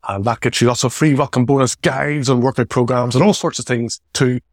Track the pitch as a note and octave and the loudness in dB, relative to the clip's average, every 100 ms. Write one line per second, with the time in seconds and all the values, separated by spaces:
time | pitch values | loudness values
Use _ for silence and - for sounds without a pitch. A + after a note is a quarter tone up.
0 | - G2 G#2 A2+ - - A#2+ A#2+ B2 - | -6 -4 -4 -2 -4 2 0 2 -2 0
1 | D#3 C3+ C#3 B2+ B2 C#3 B2+ - D#3+ C3+ | 2 2 0 0 2 2 0 0 -4 -2
2 | C#3+ D3 C3 B2 B2+ C3 A2+ B2+ A#2+ B2 | -4 -2 0 2 2 0 -2 0 0 0
3 | A#2+ B2+ G#3 - E3 - B2+ A#2+ A#2 - | 0 2 2 2 -2 -6 -4 -4 -4 -8
4 | _ - B2+ B2 _ | _ 0 0 0 _